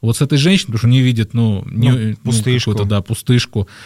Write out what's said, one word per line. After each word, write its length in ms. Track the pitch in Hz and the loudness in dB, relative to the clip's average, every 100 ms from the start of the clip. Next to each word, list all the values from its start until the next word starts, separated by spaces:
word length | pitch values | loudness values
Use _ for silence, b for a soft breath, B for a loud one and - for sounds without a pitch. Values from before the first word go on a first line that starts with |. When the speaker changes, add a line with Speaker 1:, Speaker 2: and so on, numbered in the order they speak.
Speaker 1:
Вот 160 | 110 117 | -2 -2
с 60 | |
этой 160 | 143 147 | 0 2
женщиной, 300 | 156 190 - | 2 0 0
потому 100 | 110 | -2
что 80 | 120 | 2
он 60 | |
не 100 | 127 | 2
видит, 320 | 127 113 107 | 2 0 -2
ну, 280 | 117 113 98 - | 0 0 -2 -4
не, 200 | 107 120 | 0 2
Speaker 2:
Ну, 80 | 127 | 2
Speaker 1:
ну, 180 | 110 104 | -2 -4
Speaker 2:
пустышку. 460 | 113 113 113 123 117 | -2 -2 0 -2 0
Speaker 1:
какую-то, 180 | 104 101 | -2 0
да, 140 | 101 | -2
пустышку. 640 | - 117 - 123 - 110 95 B | -2 -4 0 0 0 -4 -6 B